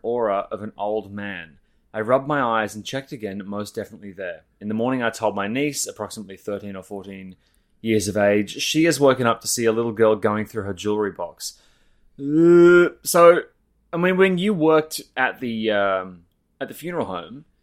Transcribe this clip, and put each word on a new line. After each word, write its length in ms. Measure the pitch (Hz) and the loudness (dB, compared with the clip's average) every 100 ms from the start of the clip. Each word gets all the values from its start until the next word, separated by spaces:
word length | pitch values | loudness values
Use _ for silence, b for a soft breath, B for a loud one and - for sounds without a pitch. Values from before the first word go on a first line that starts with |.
aura 460 | 110 120 110 98 - | -6 -2 0 0 -4
of 100 | 98 | -8
an 120 | 107 - | -10 -8
old 360 | 104 110 98 | -4 -4 -6
man. 440 | 101 101 90 82 71 _ _ _ | -12 -10 -12 -14 _ _ _ _
I 80 | 110 | -8
rubbed 260 | 110 131 139 | 0 0 0
my 140 | 147 123 113 | -2 0 0
eyes 140 | 104 107 | -2 -6
and 100 | 98 | -10
checked 260 | 135 135 | -10 -10
again, 280 | 131 104 98 95 | -12 -10 -10 -10
most 280 | 104 104 | -10 -8
definitely 380 | - 98 104 101 | -10 -12 -14 -20
there. 320 | 92 92 80 _ _ | -12 -12 -12 _ _
In 80 | 104 | -6
the 60 | |
morning 280 | 110 120 131 | -4 -2 -2
I 80 | 117 | -4
told 260 | - 110 101 | -2 -4 -2
my 120 | 101 | -4
niece, 400 | 127 147 - - | -4 -4 -4 -10
approximately 480 | - 101 - 92 95 | -10 -12 -12 -16 -14
thirteen 380 | - 101 101 95 | -10 -10 -10 -14
or 80 | |
fourteen 540 | 92 101 95 95 95 90 _ _ _ _ | -14 -14 -14 -16 -18 -20 _ _ _ _
years 260 | 113 110 98 | -2 0 0
of 100 | 104 | 2
age, 420 | 101 104 98 - | 2 2 0 -6
she 220 | - 156 165 | -4 0 2
has 140 | 139 | 4
woken 260 | 143 127 117 | 2 4 0
up 140 | 113 | -2
to 60 | - | -4
see 180 | - 113 | -2 0
a 60 | |
little 200 | 110 117 | 0 -2
girl 240 | 107 110 107 | 2 2 4
going 300 | 107 107 104 | 0 -2 -4
through 180 | 110 | -8
her 100 | 98 90 | -8 -6
jewellery 360 | 104 107 104 | -4 -2 -2
box." 480 | 87 85 - - - b b b b _ - | -4 -12 -10 -16 -16 b b b b _ -10
Uh, 720 | 139 156 170 175 175 175 175 - | -2 4 8 8 10 8 6 0
so, 380 | - 175 170 175 - _ _ _ _ | -2 6 8 8 2 _ _ _ _
I 40 | 170 | -2
mean, 200 | 180 185 | 0 4
when 220 | 190 180 | 2 2
you 120 | 202 | 0
worked 480 | 185 156 156 156 - - - | 2 4 4 2 -10 -10 -4
at 240 | 127 - | -4 -4
the, 300 | 123 110 110 | -6 -4 0
um, 540 | 104 101 95 92 87 85 _ _ - | 2 2 0 -4 -16 _ _ _ -14
at 80 | 131 | -12
the 60 | |
funeral 320 | - 160 170 101 | -12 -10 -8 -6
home, 400 | 92 82 131 - _ | -8 -12 -18 -20 _